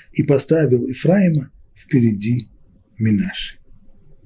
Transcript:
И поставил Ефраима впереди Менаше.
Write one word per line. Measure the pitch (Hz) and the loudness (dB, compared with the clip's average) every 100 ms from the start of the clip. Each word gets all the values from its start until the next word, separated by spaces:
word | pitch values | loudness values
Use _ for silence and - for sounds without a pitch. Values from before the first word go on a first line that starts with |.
| - | -8
И | - | -2
поставил | 156 135 - 160 143 123 127 | 2 0 2 0 2 0 0
Ефраима | - 147 196 185 147 127 - - | -2 2 2 2 0 -4 -12 -20
впереди | - - 135 117 101 107 123 - - - _ _ - | -20 -2 0 2 0 -2 -4 -6 -16 -20 _ _ -4
Менаше. | 110 101 92 - - - - - - - - - | 0 0 -2 -8 -12 -14 -20 -20 -20 -20 -20 -20